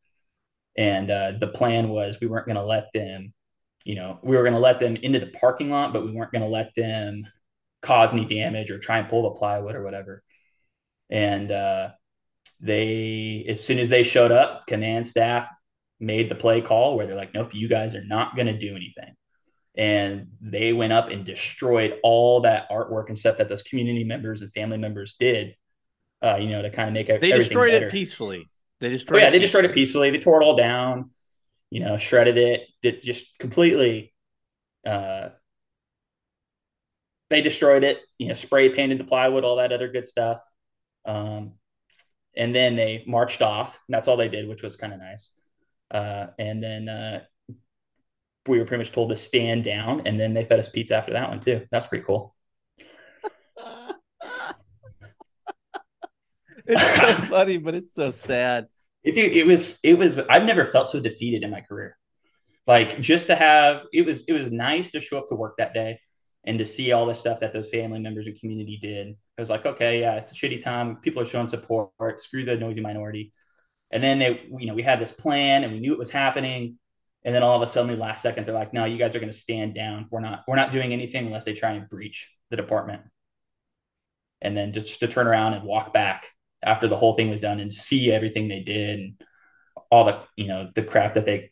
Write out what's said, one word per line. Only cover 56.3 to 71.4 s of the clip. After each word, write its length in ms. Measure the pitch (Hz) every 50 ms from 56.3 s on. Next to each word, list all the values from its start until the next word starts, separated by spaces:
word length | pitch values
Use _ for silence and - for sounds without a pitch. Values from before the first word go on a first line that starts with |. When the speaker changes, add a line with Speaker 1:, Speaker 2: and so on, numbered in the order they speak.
| _ _ _ _ - - -
Speaker 2:
It's 300 | - 233 220 - - - -
so 260 | - 233 226 - -
<laughs> 20 | -
funny, 300 | - 190 190 190 190 175
but 160 | 151 160 160
it's 200 | 175 190 - -
so 140 | 175 151 135
sad. 560 | 123 - - - 131 123 123 123 123 120 110 - _ _ _ _ _ _ -
Speaker 1:
It, 120 | - -
dude, 160 | 226 214 185 147
it 140 | 165 160
was, 320 | 170 180 165 - - - - -
it 160 | 147 170 170
was, 220 | 190 170 135 131
I've 240 | - - 123 165 208
never 200 | 220 220 180 139
felt 220 | - - 131 131
so 140 | - - 147
defeated 420 | 123 113 110 - 117 120 117 107 101
in 80 | 104
my 100 | 101 95
career. 380 | - - 101 104 101 98 - _ _ _ _ _ _ _ _ _ _ _ _ _ _ -
Like, 320 | 120 120 113 - - -
just 260 | 123 123 156 170 170
to 80 | - 175
have, 480 | 160 160 156 151 151 147 147 147 143 - - -
it 100 | 160 175
was, 160 | 156 151 127 - -
it 40 | 165
was 180 | 151 135 123 117
nice 400 | 117 117 131 147 170 180 180 -
to 80 | 151
show 180 | 151 - - -
up 100 | 135 -
to 60 | 123
work 220 | 110 113 107 - -
that 160 | 113 - -
day 240 | 113 110 110 113 - _ _ _ _ _ _ _ _ _
and 140 | - 113 110
to 40 | 110
see 280 | 107 - - 131 127 120
all 140 | 117 120
the 80 | 117 117
stuff 240 | - - 117 113 -
that 120 | 113 110 -
those 160 | 110 107 -
family 300 | - 113 113 110 110 110
members 300 | 110 110 107 107 107 110
and 100 | 104 -
community 400 | - 113 110 110 107 107 107 104
did. 280 | 104 104 104 101 101 101 104 - _ _ _
I 60 | - 117
was 80 | 113
like, 160 | 107 110 -
"Okay, 340 | 143 139 - 120 117 117 117
yeah, 140 | 117 117 110
it's 140 | 107 107 -
a 40 | -
shitty 260 | - - 135 123 120 -
time. 340 | 127 120 123 120 117 113
People 260 | - - 170 - 131 120
are 40 |
showing 220 | 117 - 120